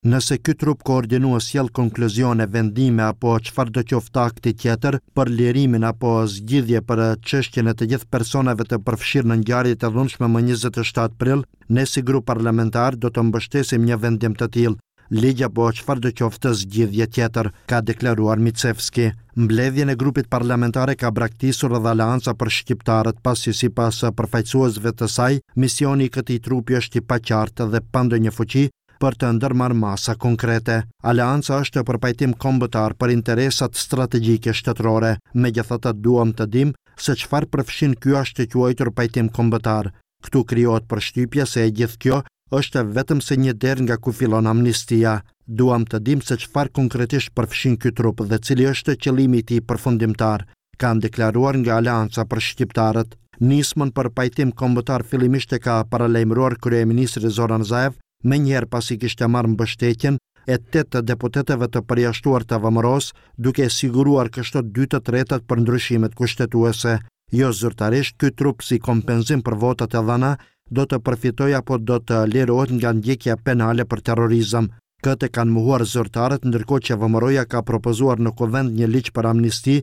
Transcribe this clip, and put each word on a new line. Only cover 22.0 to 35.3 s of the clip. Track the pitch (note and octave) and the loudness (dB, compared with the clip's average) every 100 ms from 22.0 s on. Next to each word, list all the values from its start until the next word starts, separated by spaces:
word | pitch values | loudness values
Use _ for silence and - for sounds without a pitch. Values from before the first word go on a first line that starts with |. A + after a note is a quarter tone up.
| A2 B2+ B2 | 2 0 -2
për | A2+ A#2 - | -2 -2 -4
Shqiptarët, | - B2 - A2+ A2+ A2 | -4 -4 0 2 2 0
pasi | B2+ A#2+ - | -2 -2 -2
sipas | G#2+ B2 B2 A#2 A2+ A#2+ A2 | 0 -2 0 -2 0 -2 -2
përfaqësuesve | A2 A#2+ A2 C3 C3 G#2+ A2+ A2+ | -2 -2 0 2 2 0 -4 -2
të | A2+ | -4
saj, | - B2 C#3 - - | 0 0 0 -2 0
misioni | B2+ - C#3+ C#3 C3 | 0 0 0 2 0
i | |
këtij | C3+ B2+ B2 A#2+ | -2 -4 -4 -2
trupi | B2+ A#2 B2+ | -4 0 0
është | A2+ A#2+ | 0 -4
i | A2+ | -2
paqartë | A#2+ A2+ A2 G#2+ - A2+ | -4 0 0 0 -2 -2
dhe | A2+ - | -2 -2
pa | C3 B2+ | 0 2
ndonjë | A#2 A2 G#2+ | 2 0 0
fuqi | A#2 C3 C#3+ _ _ _ | -2 0 0 _ _ _
për | C3+ B2+ | -2 0
të | B2+ | 0
ndërmarrë | A2+ C3+ B2+ B2+ A#2 | 0 0 0 0 0
masa | G#2+ G2+ - | 0 -2 -4
konkrete. | A2+ B2 A#2 A#2 A2+ A#2 A2+ A2+ _ | -2 0 0 0 0 0 -2 -2 _
Aleanca | A#2 A#2 A#2+ C#3+ C#3 C#3 | 0 2 2 0 0 -2
është | C#3+ C#3+ A#2+ | 0 -2 -2
për | A#2+ | -2
pajtim | B2 B2 C3+ A#2 | -2 0 0 0
kombëtar | C3+ C3 A#2+ A#2 G#2+ | 0 0 0 0 -2
për | G#2 B2 | 0 0
interesat | A#2+ A#2 A#2 C3+ - - | 0 0 0 0 0 -4
strategjike | - - C3 - B2 A2+ A2+ A#2 | -4 -4 -2 0 0 2 2 0
shtetërore. | A2 - A2+ A2+ A2 A2+ G#2+ _ | -2 -4 -2 0 2 2 -2 _